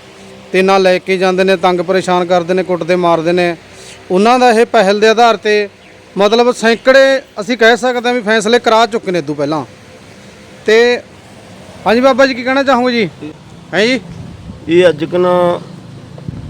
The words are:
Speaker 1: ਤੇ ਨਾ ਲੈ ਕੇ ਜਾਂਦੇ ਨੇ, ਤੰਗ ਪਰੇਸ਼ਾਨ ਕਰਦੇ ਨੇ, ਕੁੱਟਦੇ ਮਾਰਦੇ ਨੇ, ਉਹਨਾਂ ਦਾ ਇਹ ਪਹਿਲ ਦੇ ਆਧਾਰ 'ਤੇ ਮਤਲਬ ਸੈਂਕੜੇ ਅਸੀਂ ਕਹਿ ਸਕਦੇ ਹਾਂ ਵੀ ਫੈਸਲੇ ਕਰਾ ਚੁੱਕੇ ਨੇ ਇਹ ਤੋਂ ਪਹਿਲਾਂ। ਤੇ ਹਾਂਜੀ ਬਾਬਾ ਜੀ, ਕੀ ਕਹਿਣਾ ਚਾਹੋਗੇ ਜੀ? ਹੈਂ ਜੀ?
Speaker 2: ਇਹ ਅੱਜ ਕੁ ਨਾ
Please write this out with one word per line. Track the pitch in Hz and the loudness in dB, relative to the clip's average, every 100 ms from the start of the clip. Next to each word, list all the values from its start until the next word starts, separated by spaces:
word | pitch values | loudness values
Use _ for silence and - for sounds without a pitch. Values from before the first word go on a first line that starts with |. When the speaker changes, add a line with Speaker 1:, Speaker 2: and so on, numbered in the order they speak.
| - - - - - | -16 -20 -20 -20 -6
Speaker 1:
ਤੇ | 185 | -2
ਨਾ | 190 196 | 2 2
ਲੈ | 185 180 | 2 0
ਕੇ | 185 190 | -2 -2
ਜਾਂਦੇ | 185 185 | 0 0
ਨੇ, | 190 185 | 0 2
ਤੰਗ | 185 180 | 0 0
ਪਰੇਸ਼ਾਨ | 170 190 175 180 175 | -2 -2 0 -2 0
ਕਰਦੇ | 180 170 | -2 0
ਨੇ, | 185 | -4
ਕੁੱਟਦੇ | 180 175 165 180 | -2 -4 -2 0
ਮਾਰਦੇ | 170 165 160 | 2 0 0
ਨੇ, | 180 175 165 - - - - - | 0 -2 -4 -14 -20 -20 -20 -4
ਉਹਨਾਂ | 185 214 254 | 0 2 4
ਦਾ | 247 | 4
ਇਹ | 220 233 | 2 2
ਪਹਿਲ | 233 190 208 | 2 2 2
ਦੇ | 220 | 2
ਆਧਾਰ | 220 233 208 | 4 4 2
'ਤੇ | 214 208 202 - - - - 180 | 0 -2 -2 -10 -20 -20 -14 -2
ਮਤਲਬ | 202 233 240 | 0 2 0
ਸੈਂਕੜੇ | 233 226 226 254 269 269 269 - - | 0 0 0 2 4 4 0 -4 -12
ਅਸੀਂ | 196 240 | -6 0
ਕਹਿ | 226 233 | 2 2
ਸਕਦੇ | 247 247 240 | 0 -2 -2
ਹਾਂ | 247 | -4
ਵੀ | |
ਫੈਸਲੇ | 202 220 202 233 | 0 -2 2 0
ਕਰਾ | 233 220 226 | 2 2 0
ਚੁੱਕੇ | 214 190 | -2 -4
ਨੇ | 175 | -6
ਇਹ | |
ਤੋਂ | 143 147 | -4 -6
ਪਹਿਲਾਂ। | 143 156 120 - - - - - - - - - - | -4 -4 -8 -16 -20 -20 -20 -20 -20 -20 -20 -10 0
ਤੇ | 220 240 240 - - - - - - - - 185 | 2 2 0 -6 -20 -20 -20 -20 -20 -20 -8 -2
ਹਾਂਜੀ | 226 | 2
ਬਾਬਾ | 262 247 269 | 2 2 0
ਜੀ, | |
ਕੀ | 247 | 0
ਕਹਿਣਾ | 247 269 | -4 -2
ਚਾਹੋਗੇ | 269 247 247 | 0 0 0
ਜੀ? | 240 180 - 151 - - - - | -2 -4 -6 -18 -18 -20 -20 -8
ਹੈਂ | 165 226 | -2 0
ਜੀ? | 254 - - - - - - - | -2 -6 -18 -18 -18 -18 -16 -2
Speaker 2:
ਇਹ | 170 180 | 2 2
ਅੱਜ | 147 165 | 0 -4
ਕੁ | 180 | -2
ਨਾ | 180 180 175 175 - - - - - - - - - | 0 2 0 -2 -8 -20 -20 -20 -20 -18 -16 -14 -12